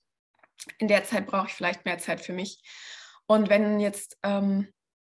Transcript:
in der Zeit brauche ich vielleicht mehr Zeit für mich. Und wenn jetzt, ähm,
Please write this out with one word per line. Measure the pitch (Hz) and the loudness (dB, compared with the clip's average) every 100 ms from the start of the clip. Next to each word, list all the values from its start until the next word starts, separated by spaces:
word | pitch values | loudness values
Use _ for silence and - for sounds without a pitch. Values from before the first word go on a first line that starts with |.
| _ _ _ _ _ - - - | _ _ _ _ _ -20 -18 -4
in | 214 | 4
der | 202 | 4
Zeit | - 214 202 | 4 -2 0
brauche | 196 196 | -2 -4
ich | |
vielleicht | - 180 - 185 | -2 -2 -2 -4
mehr | 170 | -4
Zeit | - 165 | -4 -6
für | - | -6
mich. | 180 196 - - - - - - - - | -8 -8 -10 -20 -20 -18 -18 -20 -10 2
Und | 214 208 | 4 6
wenn | 208 208 208 | 4 4 2
jetzt, | 208 202 - - | 0 -2 -10 -6
ähm, | 202 202 202 196 196 _ _ _ | -2 0 2 0 -2 _ _ _